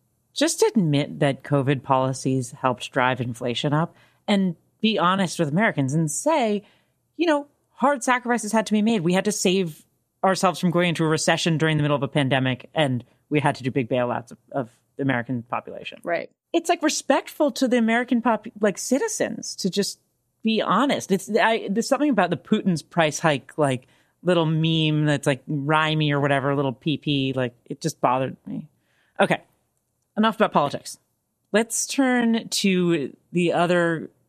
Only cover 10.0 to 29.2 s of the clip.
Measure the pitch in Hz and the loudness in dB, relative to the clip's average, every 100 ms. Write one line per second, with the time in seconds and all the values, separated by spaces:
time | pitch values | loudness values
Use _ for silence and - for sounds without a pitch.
10 | _ _ 196 190 190 165 185 165 175 160 | _ _ 0 2 0 0 0 2 0 0
11 | 160 156 - 165 180 156 160 151 147 143 | 0 2 2 0 0 2 2 2 2 0
12 | 135 156 131 135 131 123 - 165 143 123 | 0 0 0 2 0 -2 -4 -2 0 -2
13 | 117 _ _ 147 139 135 127 143 117 127 | -6 _ _ 0 0 0 -2 -2 -2 -2
14 | 123 117 117 - _ 139 117 _ _ - | -2 -4 -8 -18 _ -8 -8 _ _ -6
15 | 139 127 117 127 117 110 - - - - | -2 -2 -4 -6 -6 -8 -8 -14 -16 -10
16 | - 170 - _ _ 339 330 349 302 - | -6 -6 -6 _ _ -2 0 0 0 -2
17 | - 277 - - 294 - 262 240 220 226 | 0 0 0 -2 -2 0 0 2 2 0
18 | 247 240 240 214 - - 208 - - 254 | 0 0 2 -2 -4 -2 -2 -2 -2 -2
19 | 440 - 113 - - - 196 190 196 - | -2 -2 -4 -4 -10 -6 -4 -2 -4 -6
20 | _ _ _ _ 220 220 - 185 285 196 | _ _ _ _ -2 -2 0 0 0 -2
21 | - 190 - 208 196 226 - 202 226 247 | -2 -2 0 2 2 2 -2 -4 -2 0
22 | 294 220 175 170 - 214 196 165 - - | 2 2 0 -2 0 0 0 -2 -2 0
23 | 156 143 165 139 - - 143 127 - _ | 0 2 0 0 -4 -2 0 0 -6 _
24 | _ _ 170 175 160 160 160 160 156 151 | _ _ 0 0 2 2 2 2 2 2
25 | 151 143 - 131 - 147 139 156 156 156 | 2 0 0 -2 -4 -4 0 2 2 0
26 | 151 143 139 139 131 139 139 120 170 139 | 2 2 2 0 0 0 -2 -2 -4 -2
27 | - 143 135 131 123 - - - 160 - | -2 -2 -2 -2 -4 -6 -14 -8 -8 -2
28 | 135 127 131 - - - 156 _ _ _ | 0 0 -2 -8 -12 -12 -12 _ _ _
29 | _ - | _ 0